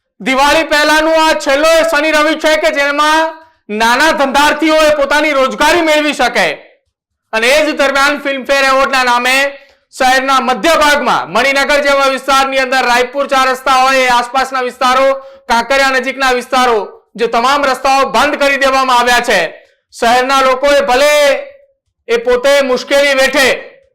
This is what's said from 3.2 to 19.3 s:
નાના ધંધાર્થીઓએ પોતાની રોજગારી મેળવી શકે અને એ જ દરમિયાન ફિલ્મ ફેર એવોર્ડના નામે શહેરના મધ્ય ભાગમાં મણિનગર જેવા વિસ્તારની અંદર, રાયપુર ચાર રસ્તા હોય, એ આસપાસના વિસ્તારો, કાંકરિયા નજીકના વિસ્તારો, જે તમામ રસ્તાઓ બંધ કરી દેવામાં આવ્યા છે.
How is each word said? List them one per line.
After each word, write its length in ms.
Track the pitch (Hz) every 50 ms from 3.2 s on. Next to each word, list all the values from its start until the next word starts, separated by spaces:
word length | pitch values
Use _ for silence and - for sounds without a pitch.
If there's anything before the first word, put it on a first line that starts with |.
| 320 320 320 - - _ _ _ _ -
નાના 420 | 208 214 226 233 240 254 302 320
ધંધાર્થીઓએ 840 | 311 - 277 262 240 277 294 302 294 302 320 311 311 311 311 302 302
પોતાની 360 | 302 277 277 285 294 302 311
રોજગારી 500 | 294 269 262 254 214 208 294 302 320 349
મેળવી 320 | 339 311 302 302 302 302 262
શકે 400 | - 269 233 233 214 185 160 143 - - - _ _ _ _ _ _ _ _ _ _ _ _ -
અને 140 | 220 226 240
એ 180 | 269 311 302
જ 100 | 294 294
દરમિયાન 420 | 240 285 277 269 277 277 285 294 277
ફિલ્મ 260 | - 285 277 269 240
ફેર 200 | - 277 277 269
એવોર્ડના 400 | 269 269 269 269 269 269 262 254
નામે 540 | 247 240 240 247 254 262 269 277 285 277 - - _ _ _ _ _ - -
શહેરના 420 | 262 254 254 262 262 269 269 262
મધ્ય 300 | 240 240 254 214 190 330
ભાગમાં 640 | 320 311 302 294 294 - 262 240 185 147 123 143
મણિનગર 500 | 170 220 247 269 269 277 269 269 294 285
જેવા 240 | 285 285 277 277 269 269
વિસ્તારની 500 | 269 262 - - 277 262 269 262 269 269
અંદર, 280 | 262 254 262 262 254
રાયપુર 420 | 240 240 240 254 247 247 277 277 -
ચાર 220 | 277 262 262 262
રસ્તા 240 | 262 247 - 285 269
હોય, 240 | 254 254 262 269 262
એ 100 | 254 254
આસપાસના 540 | 247 240 - - - 269 262 254 262 262
વિસ્તારો, 520 | 254 247 226 - 262 254 254 262 269 269 269 269 - - - - _ -
કાંકરિયા 400 | 233 233 233 233 269 269 277 269
નજીકના 420 | 262 262 233 262 254 254 269 262
વિસ્તારો, 720 | 254 247 240 - - 254 247 254 233 214 190 - - - _ _ _
જે 120 | - 233 233
તમામ 380 | 233 233 226 254 277 294 277
રસ્તાઓ 400 | 269 254 247 - 277 269 269 269
બંધ 300 | 262 - 220 262 294 294
કરી 220 | - 285 277 277 262
દેવામાં 420 | 269 269 262 269 269 254 247 240
આવ્યા 200 | 240 247 240 240
છે. 480 | 240 262